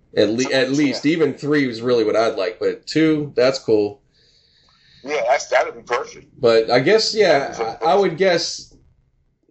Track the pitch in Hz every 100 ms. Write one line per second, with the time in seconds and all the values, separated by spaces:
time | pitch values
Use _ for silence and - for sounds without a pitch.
0 | _ 98 104 113 131 131 123 139 147 120
1 | 143 170 147 127 143 147 131 110 117 123
2 | 107 104 113 104 92 90 98 90 - 151
3 | 160 156 147 - 127 131 - 107 101 104
4 | _ _ _ _ _ _ _ _ _ _
5 | 131 151 117 143 - 123 160 117 - 123
6 | 151 80 - - 120 113 113 120 135 220
7 | - 220 190 143 135 - 147 - 165 190
8 | 196 156 190 170 - - - _ _ _
9 | _ _ _ _ _